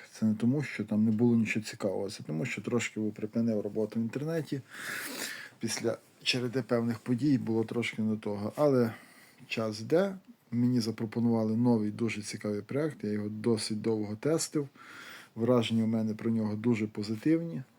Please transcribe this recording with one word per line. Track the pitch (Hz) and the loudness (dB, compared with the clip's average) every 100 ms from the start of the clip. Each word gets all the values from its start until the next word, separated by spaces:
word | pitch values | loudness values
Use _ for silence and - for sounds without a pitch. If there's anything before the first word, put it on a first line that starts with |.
| - | -16
Це | - 110 | -2 0
не | 107 | 4
тому, | 117 143 | 2 2
що | 135 - 104 | 0 -4 -2
там | 107 110 | 2 4
не | |
було | 107 120 117 | 4 4 4
нічого | 107 113 107 | 4 0 -4
цікавого, | - 104 98 98 | -4 -2 -2 -4
це | - | -6
тому, | - 78 - | -6 -4 -4
що | - | -4
трошки | 101 117 110 - | -2 -2 -2 -2
був | 107 | -4
припинив | 104 107 117 117 107 | -4 -4 0 0 0
роботу | 101 107 107 117 | -2 -2 -2 -2
в | |
інтернеті. | 113 127 151 165 151 139 - - - - - - - - - - | -2 -2 -4 -4 -4 -6 -8 -12 -10 -8 -8 -8 -8 -10 -14 -8
Після | 113 - 117 113 - _ | -6 -2 -2 -4 -8 _
череди | - 131 123 120 | -2 0 0 -2
певних | 123 120 117 110 | 0 0 2 -2
подій | - 123 147 131 | -2 0 4 2
було | 110 113 | 2 0
трошки | 110 120 113 - | 0 -2 -2 -2
не | 110 107 | 0 0
того. | 107 104 104 - | -2 -4 -4 2
Але | 147 131 113 107 - - - - - | 4 6 4 0 -12 -20 -20 -20 -8
час | - 110 107 | -4 -2 -4
йде. | 113 156 196 190 - - _ | 0 2 2 -2 -14 -20 _
Мені | 117 123 123 | 0 2 2
запропонували | 113 110 117 120 117 113 110 110 | 0 -2 -4 0 2 2 2 2
новий | 123 117 107 | 4 4 2
дуже | 107 117 107 | -2 -2 -2
цікавий | 104 107 104 104 | -6 -6 -4 -4
проект. | 104 127 156 123 | -4 -2 -2 -4
Я | 107 | -4
його | 104 104 | -2 -4
досить | 107 113 110 - 107 | -2 0 2 0 -2
довго | 113 110 104 107 | 0 0 -2 -2
тестив. | 147 160 - 156 139 - - - - - - - | 0 0 0 -2 -4 -8 -20 -18 -18 -18 -16 -2
Враження | 117 123 113 113 | 4 4 4 2
у | 110 | 2
мене | 113 110 | 2 0
про | 107 117 | -2 0
нього | 113 107 107 | 0 0 0
дуже | 117 110 107 | 2 2 0
позитивні. | 107 104 110 151 165 170 156 135 | -4 -6 -2 2 2 0 -8 -10